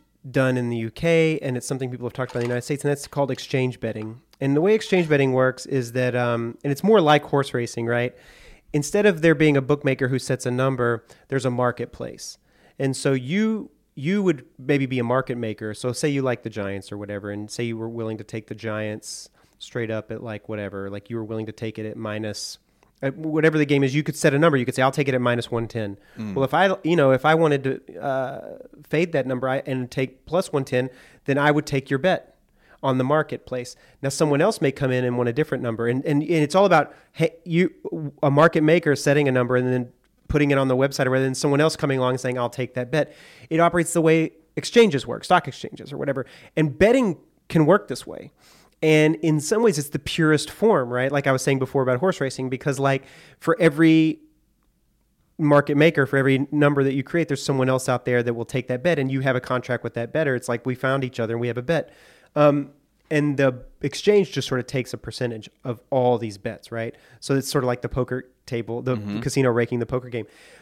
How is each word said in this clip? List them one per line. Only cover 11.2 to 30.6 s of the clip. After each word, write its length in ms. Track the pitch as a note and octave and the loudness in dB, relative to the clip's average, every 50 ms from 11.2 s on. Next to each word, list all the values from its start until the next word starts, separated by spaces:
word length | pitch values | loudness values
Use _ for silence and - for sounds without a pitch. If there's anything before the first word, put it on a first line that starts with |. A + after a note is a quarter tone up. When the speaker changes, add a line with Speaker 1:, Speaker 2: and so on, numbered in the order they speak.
| _ _ | _ _
Speaker 1:
there's 160 | C3+ C3+ A#2+ | -4 -2 -2
a 60 | C3 | -2
marketplace. 840 | B2 B2+ B2 B2 A#2 - A#2+ - - - - - - - - - - - _ _ _ _ _ _ _ | 0 0 0 0 0 -4 -8 -10 -10 -12 -12 -12 -12 -14 -16 -18 -18 -20 _ _ _ _ _ _ _
And 200 | - C#3 C3+ C3 | -4 -4 -4 -4
so 160 | - - C#3+ C3+ | -2 0 0 0
you, 580 | C3 B2 C3 F3 G#3 A3 A3 A3 G#3 - - _ _ _ _ _ | 0 -2 -2 0 0 0 0 -2 -4 -6 -12 _ _ _ _ _
you 260 | D3 C3+ E3+ G3 G#3 G3 | -6 -4 -2 0 2 2
would 220 | F3+ D#3 C3 - _ _ | 0 0 -2 -6 _ _
maybe 280 | - B2+ C#3 D3 C#3 C3+ | -10 -2 0 0 0 0
be 140 | B2 C3 B2 | -2 -2 -2
a 40 | A#2 | 0
market 320 | A#2 B2 C3 B2+ - B2 | 0 0 0 0 -2 -6
maker. 360 | A#2+ A#2 G#2+ G#2+ - A2 G#2+ G#2+ | -6 -6 -6 -6 -8 -8 -10 -8
So 200 | - - B2 A#2+ | -6 -6 -6 -4
say 160 | - - D3+ | -2 -2 -2
you 120 | C#3+ C#3 | 0 0
like 220 | C3 B2+ A#2+ - - | -2 -2 -4 -4 -6
the 60 | A2 | -8
Giants 420 | - G#2+ G2+ G2 G2 G2 - - | -8 -6 -6 -6 -6 -8 -10 -12
or 60 | G#2 | -12
whatever, 340 | G2+ G#2 G2+ G#2 G2+ G2+ G2+ | -12 -10 -10 -10 -8 -8 -8
and 180 | G2+ G#2 G#2+ G#2 | -8 -8 -10 -10
say 140 | - - A#2+ | -8 -6 -6
you 140 | A#2 A2+ | -6 -6
were 100 | A2 A2+ A#2 | -6 -8 -8
willing 280 | A#2 A#2 A2 A2 A2 | -8 -6 -6 -6 -6
to 80 | G#2+ G#2+ | -8 -10
take 220 | - - A2+ A2 | -12 -12 -12 -10
the 80 | - A2+ | -12 -14
Giants 760 | G#2+ A2+ A2 G#2+ G#2+ G#2+ G#2+ G#2+ - - - - - - - _ _ _ _ _ | -10 -8 -6 -6 -4 -6 -6 -8 -10 -12 -14 -16 -16 -18 -20 _ _ _ _ _
straight 320 | _ - - - B2 A#2 A2 | _ -20 -10 -6 -6 -4 -4
up 220 | A2 A2 - - | -4 -6 -6 -8
at, 100 | A2+ A#2 | -12 -12
like, 280 | B2 A2+ G#2+ G2+ - - | -10 -10 -12 -12 -10 -10
whatever, 400 | A2 G#2 G2+ G2 G2+ G2 G2 G2 | -8 -8 -8 -8 -8 -8 -8 -8
like, 200 | G2+ G2+ - - | -10 -12 -10 -10
you 60 | A#2 | -8
were 80 | A2+ A2 | -8 -8
willing 220 | G#2+ A2+ A2 A2 | -6 -8 -8 -8
to 80 | A2 A2 | -8 -10
take 260 | - A#2 A2 G#2+ A2 | -10 -10 -10 -8 -8
it 60 | G#2+ | -10
at 100 | G#2+ G#2+ | -10 -10
minus, 640 | A#2 A2+ G#2+ G#2 G#2+ G#2+ G#2 G2+ - - - - - _ _ _ _ _ _ _ _ | -8 -8 -6 -6 -6 -6 -8 -8 -10 -12 -12 -14 -18 _ _ _ _ _ _ _ _
at 140 | C3+ C3+ C3+ | -8 -8 -8
whatever 400 | D#3 D#3 D#3 D3+ D#3+ D3+ D#3+ D#3 | -6 -8 -4 0 4 4 4 4
the 80 | D#3 D3 | 4 2
game 160 | C#3 D3 C#3 C#3 | 4 4 2 2
is, 120 | C3 C3+ | 2 2
you 80 | D3+ D3 | 0 -2
could 140 | D#3+ C#3+ | -2 -4
set 160 | - - D#3 C3+ | 0 0 2 4
a 60 | C#3+ | 4
number. 180 | D#3+ E3+ C#3+ | 4 4 4
You 80 | C3 A#2+ | 2 0
could 100 | C3 - | -2 0
say, 60 | C3 | 2
"I'll 100 | C3 C#3 | 0 2
take 160 | - D#3 C#3 | 2 0 0
it 60 | C#3 B2+ | 0 0
at 60 | B2 | 0
minus 280 | B2 B2 A#2+ A#2+ A2+ - | 0 0 0 0 -2 -4
one 200 | A#2+ A#2 A2+ A2 | -4 -6 -6 -6
ten." 280 | - A2+ G#2+ G2+ G2 - _ _ _ | -6 -6 -6 -6 -10 -12 _ _ _
Speaker 2:
Mm. 160 | - A2 G#2 F#2+ | -12 -10 -6 -2
Speaker 1:
Well, 100 | C3+ C3+ | -2 0
if 100 | C3+ D3 | 2 2
I, 220 | E3 F#3+ G3 F#3 - - | 2 2 2 2 -2 0
you 140 | D#3 F3 | 0 2
know, 140 | E3 C#3 C3+ | 4 6 4
if 120 | C3 B2+ - | 4 4 4
I 100 | D#3 D#3+ | 4 4
wanted 300 | E3 E3 D3+ C#3+ C3+ B2+ | 4 4 2 2 0 0
to, 340 | C3+ C3+ - - - - E2+ | -4 -6 -6 -10 -14 -14 -8
uh, 560 | - C#3 C3 C3 C3 C3+ C#3 - - - - - - - - - D3 | -6 -4 -4 -4 -4 -6 -8 -12 -14 -16 -16 -18 -18 -20 -20 -20 -10
fade 300 | _ D#3 D#3 F#3 E3+ D#3+ | _ -2 -2 -2 0 0
that 120 | C#3 B2+ | -2 -2
number, 220 | C3 B2+ B2 C3 | -2 -4 -4 -2
I, 160 | C3 C3 C#3 - | -2 -2 -4 -4
and 240 | C#3+ C3 C3 B2 A#2+ | -4 -6 -6 -6 -6
take 360 | - C#3+ C3 C3 - _ _ | -4 -4 -4 -4 -6 _ _
plus 260 | - D#3 F3+ F#3 - | -2 -2 -2 -2 0
one 140 | - C#3+ | -4 -4